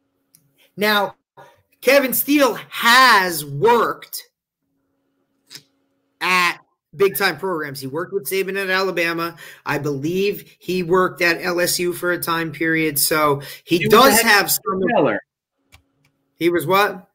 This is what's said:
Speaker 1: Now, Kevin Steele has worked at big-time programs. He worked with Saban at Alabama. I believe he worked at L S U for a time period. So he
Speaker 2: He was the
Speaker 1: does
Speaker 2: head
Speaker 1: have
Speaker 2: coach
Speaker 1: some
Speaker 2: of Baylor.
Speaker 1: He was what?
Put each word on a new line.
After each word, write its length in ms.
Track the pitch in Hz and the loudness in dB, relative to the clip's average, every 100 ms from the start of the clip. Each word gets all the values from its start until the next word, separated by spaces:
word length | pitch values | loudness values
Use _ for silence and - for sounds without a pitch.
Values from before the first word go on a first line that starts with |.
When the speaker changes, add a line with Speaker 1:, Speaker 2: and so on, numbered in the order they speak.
| _ _ _ _ _ _ _ - | _ _ _ _ _ _ _ -4
Speaker 1:
Now, 380 | 208 208 190 - _ - - _ _ _ | 0 0 -2 -8 _ -20 -20 _ _ _
Kevin 320 | - 277 262 | 2 4 2
Steele 420 | - - 294 262 175 - | -2 0 2 2 0 -10
has 760 | - 233 247 262 214 185 165 147 | -2 4 6 6 6 2 -4 -8
worked 840 | 139 208 240 165 135 - - - _ _ _ _ _ _ _ _ _ _ _ _ - _ _ _ _ _ _ | 0 2 4 2 -4 -14 -18 -18 _ _ _ _ _ _ _ _ _ _ _ _ -20 _ _ _ _ _ _
at 360 | 170 180 175 165 _ _ _ 151 | -2 0 0 -4 _ _ _ 0
big-time 420 | 196 196 196 151 | 0 2 -2 -2
programs. 420 | 190 165 147 135 | -4 -6 -6 -10
He 80 | 135 | -8
worked 260 | 143 180 | -8 -6
with 160 | 196 196 | -6 -4
Saban 320 | 190 190 196 | -4 -4 -4
at 80 | 190 | -2
Alabama. 680 | 185 190 175 170 165 170 165 - - - | -2 0 -2 -2 -2 -6 -8 -20 -14 -6
I 120 | 147 | -4
believe 800 | 143 139 147 185 202 170 - _ | -4 -4 -4 -2 -2 -4 -12 _
he 240 | - 185 | -6 -4
worked 380 | 165 185 185 139 | 0 0 0 0
at 200 | 175 160 | 0 0
L 180 | 180 175 | -2 -2
S 200 | 175 - | -2 -2
U 140 | 175 | -4
for 180 | 160 175 | -4 -4
a 60 | 170 | -4
time 300 | 170 165 165 | -4 -4 -6
period. 480 | - 165 160 156 147 | -4 -2 0 -2 -2
So 420 | - 160 151 139 - - | -2 0 0 0 -6 -18
he 140 | - 175 | -4 -2
Speaker 2:
He 80 | 214 | 4
was 60 | |
the 60 | 214 | 6
Speaker 1:
does 240 | 262 214 | 6 4
Speaker 2:
head 40 | 226 | 4
Speaker 1:
have 160 | 208 | 2
Speaker 2:
coach 160 | 185 - - | 2 -4 -4
Speaker 1:
some 100 | 190 | -4
Speaker 2:
of 140 | 381 233 | 0 0
Baylor. 240 | 139 98 - _ _ _ _ - _ _ _ _ _ _ | 0 -2 -8 _ _ _ _ -20 _ _ _ _ _ _
Speaker 1:
He 140 | 165 | -2
was 180 | 175 147 | 0 0
what? 400 | 190 208 190 - | 0 0 -4 -16